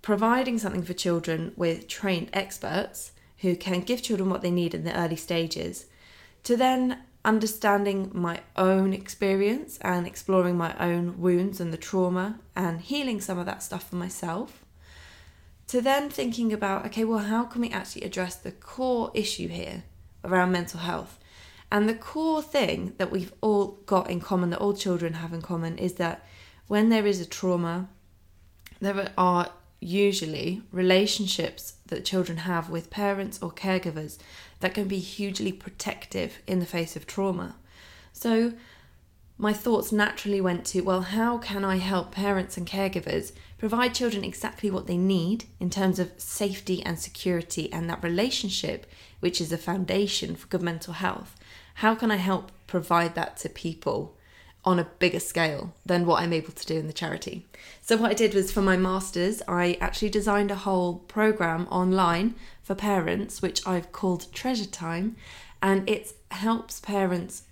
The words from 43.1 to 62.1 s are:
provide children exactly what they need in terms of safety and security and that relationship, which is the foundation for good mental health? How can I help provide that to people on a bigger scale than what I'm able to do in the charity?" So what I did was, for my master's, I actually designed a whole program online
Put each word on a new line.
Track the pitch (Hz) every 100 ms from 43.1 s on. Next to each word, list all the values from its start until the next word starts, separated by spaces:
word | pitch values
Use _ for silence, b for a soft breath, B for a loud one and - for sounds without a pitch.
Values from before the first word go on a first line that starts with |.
| 160 - - B B
provide | 220 233 247
children | 240 240 208
exactly | 190 - - - 208
what | 185 -
they | 175
need | 190 190 165 226 - -
in | 180
terms | 190 190 185
of | 180 -
safety | - - 202 190 - 180
and | - 165
security | - - 185 175 165 - 156
and | 160 170
that | -
relationship, | 175 175 240 262 202 190 - - - B B B
which | 180 175
is | 160
the | 165
foundation | - 190 180 185 202 - -
for | 165 -
good | 180
mental | 175 165 170
health? | 160 185 - - - B B B
How | - 214
can | 220 233
I | 208
help | 180 185 - - -
provide | 180 156 170 170
that | 165 - -
to | -
people | - 170 160 - - 156 - B B B B
on | - 180
a | 165 -
bigger | 180 170
scale | - - 165 143 - - -
than | 175
what | 175 165
I'm | 170
able | 165 156
to | - -
do | 160
in | 156
the |
charity?" | 156 165 - - - - B B B
So | - 226
what | 226
I |
did | 220 220
was, | 202 190
for | -
my | 196 185
master's, | 185 190 190 175 180 226 -
I | 175 175 175
actually | - - 214
designed | 208 208 202 202
a | 196
whole | 196 185 180 175 -
program | 220 214 214 170 165 175
online | 180 185 185 175